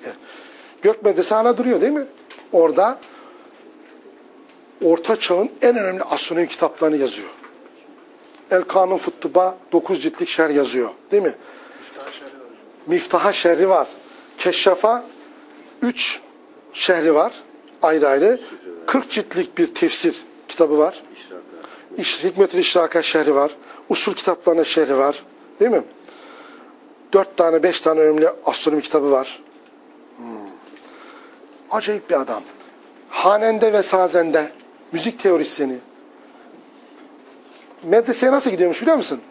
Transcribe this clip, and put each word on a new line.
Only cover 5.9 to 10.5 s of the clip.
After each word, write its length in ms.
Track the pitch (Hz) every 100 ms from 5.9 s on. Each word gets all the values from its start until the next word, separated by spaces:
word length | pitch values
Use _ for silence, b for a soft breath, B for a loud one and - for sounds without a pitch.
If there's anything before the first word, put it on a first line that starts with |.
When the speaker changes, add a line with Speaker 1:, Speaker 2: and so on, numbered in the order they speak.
| 185
Speaker 1:
astronomi 440 | - 143 - 165 170
kitaplarını 500 | - 160 - 160 151
yazıyor. 300 | 135 - - - - - - - - - - - - - -
El 100 | 185
Kanun 360 | 175 190 185 185
Fıttıb'a 600 | 185 - 160 156 185 185 -
dokuz 320 | 170 160 180
ciltlik 260 | 151 - 175
şerh 260 | - 160